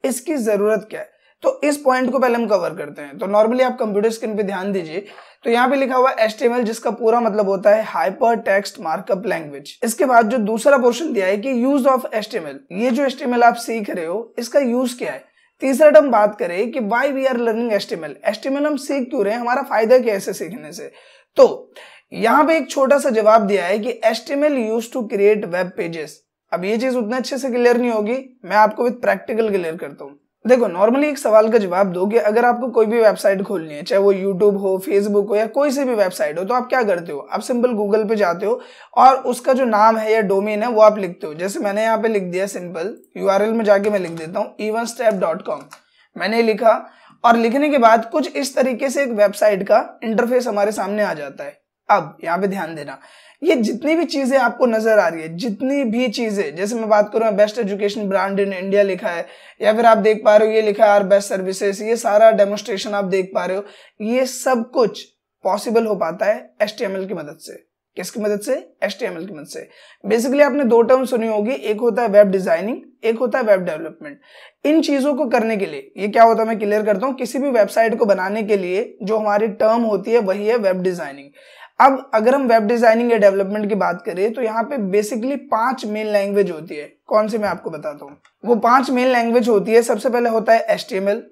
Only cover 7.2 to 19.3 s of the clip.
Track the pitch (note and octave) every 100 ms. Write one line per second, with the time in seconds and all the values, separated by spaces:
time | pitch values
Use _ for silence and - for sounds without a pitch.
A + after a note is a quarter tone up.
7.2 | A3+ G#3 G3 G3 - A3 G#3 F3+ E3 -
8.2 | A#3 A3+ - G3 G3+ - E3 E3+ F#3+ F#3+
9.2 | F3+ E3+ D3+ C#3 C#3+ - A#3 - C4 A#3+
10.2 | A3 B3+ G3+ A3+ C#4+ C#4 A#3+ A#3+ E4 A#3
11.2 | F#3 G3+ C4+ B3 B3+ C#4+ C4 B3+ - A3
12.2 | G#3 A3 D#3 C3+ _ F3 B3 A#3+ C#4 -
13.2 | C4 A#3+ A#3+ A#3 - A3+ G3+ F3+ E3 F#3+
14.2 | - - A#3 D4 C4 A#3+ B3+ - F3+ C3+
15.2 | _ _ _ _ C4+ C4+ D4+ D4+ D4 A3+
16.2 | G#3 G#3+ F3 F3 A#3 C4 G#3 A#3 C#4+ C4+
17.2 | C4 A#3+ A#3 A3 A#3+ G3+ - F3 D#3 -
18.2 | - G#3+ C#4 C#4 D4+ C#4+ - C#4 B3 C4+
19.2 | F#3+